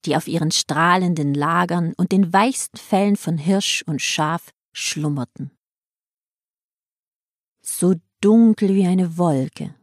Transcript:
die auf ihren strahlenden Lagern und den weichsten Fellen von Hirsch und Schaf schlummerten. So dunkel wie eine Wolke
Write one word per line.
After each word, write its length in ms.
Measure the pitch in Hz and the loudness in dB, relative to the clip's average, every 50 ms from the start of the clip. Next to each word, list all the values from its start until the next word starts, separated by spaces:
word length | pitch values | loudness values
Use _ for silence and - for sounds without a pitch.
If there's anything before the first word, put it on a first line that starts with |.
| - | -4
die 100 | 160 143 | -2 -4
auf 120 | 156 - - | -2 -2 -4
ihren 240 | - 165 160 156 | -4 -2 -2 -2
strahlenden 800 | - - - - 139 147 165 175 180 185 185 180 175 160 147 143 139 | -2 -2 -4 -2 0 0 2 2 2 2 2 0 0 0 -2 -2 0
Lagern 580 | 143 147 156 170 175 180 175 170 175 170 160 - | 0 0 0 0 0 0 0 -2 -2 -2 -4 -2
und 160 | - 180 - | -2 -2 2
den 200 | 190 196 196 165 | 2 2 2 4
weichsten 460 | 175 190 214 262 262 - - - - - | 2 2 2 2 -2 -4 -10 -10 -14 -20
Fellen 380 | - - - 190 202 208 202 | -6 0 0 2 2 2 0
von 200 | - - 170 170 | -2 -2 -4 -4
Hirsch 460 | 156 143 175 196 196 196 - - - - | -2 0 0 0 0 0 -2 -4 -6 -4
und 140 | - 151 131 | -6 -6 -4
Schaf 500 | - - - - 156 151 165 175 - - _ _ _ _ | -4 -4 -2 -2 -2 -2 -2 -6 -8 -14 _ _ _ _
schlummerten. 760 | _ - - - - 156 151 151 147 131 123 _ _ - - 139 _ _ _ _ _ _ _ _ _ _ _ _ _ _ _ _ _ _ _ _ _ _ _ _ _ _ _ _ _ _ _ _ _ _ _ _ _ _ _ _ _ _ | _ -10 -8 -8 -6 -4 -4 -2 -2 -4 -6 _ _ -14 -14 -14 _ _ _ _ _ _ _ _ _ _ _ _ _ _ _ _ _ _ _ _ _ _ _ _ _ _ _ _ _ _ _ _ _ _ _ _ _ _ _ _ _ _
So 340 | _ - - - 175 180 185 165 _ _ _ _ | _ -12 -6 -2 0 0 0 -2 _ _ _ _
dunkel 520 | - 202 220 233 233 226 214 - 208 196 196 | 2 4 6 8 6 6 4 2 2 2 2
wie 120 | 196 190 | 2 2
eine 320 | 175 185 185 180 170 165 175 | 2 2 2 0 -2 0 0
Wolke 560 | 175 170 147 135 131 - _ - - - - _ | 0 2 2 0 -2 -4 _ -12 -14 -14 -14 _